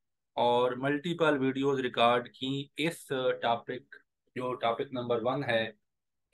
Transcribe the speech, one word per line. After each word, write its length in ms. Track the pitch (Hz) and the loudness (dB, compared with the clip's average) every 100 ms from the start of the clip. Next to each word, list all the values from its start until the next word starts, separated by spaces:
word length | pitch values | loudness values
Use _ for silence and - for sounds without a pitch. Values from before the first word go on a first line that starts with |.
| _ _ _ 123 | _ _ _ 0
और 420 | 120 120 123 123 | 2 4 2 0
मल्टीपल 600 | 139 147 175 170 156 143 | -2 -2 -2 2 2 4
वीडियोज़ 420 | 131 131 139 135 | 2 0 0 0
रिकॉर्ड 480 | 123 120 117 123 120 | 0 2 4 4 -2
की। 420 | - 131 139 139 - | -8 -6 -6 -6 -4
इस 300 | 160 - - | -4 -4 -6
टॉपिक, 840 | 131 127 123 120 117 - 127 - - _ _ _ 123 | -2 0 0 0 0 -4 -12 -12 -20 _ _ _ -8
जो 160 | 127 | -6
टॉपिक 360 | 123 117 117 135 | -2 0 0 -4
नंबर 280 | 123 120 117 | -4 -2 0
वन 220 | 120 143 | 0 -2
है, 300 | 120 113 107 - _ _ _ _ _ | 0 0 0 -8 _ _ _ _ _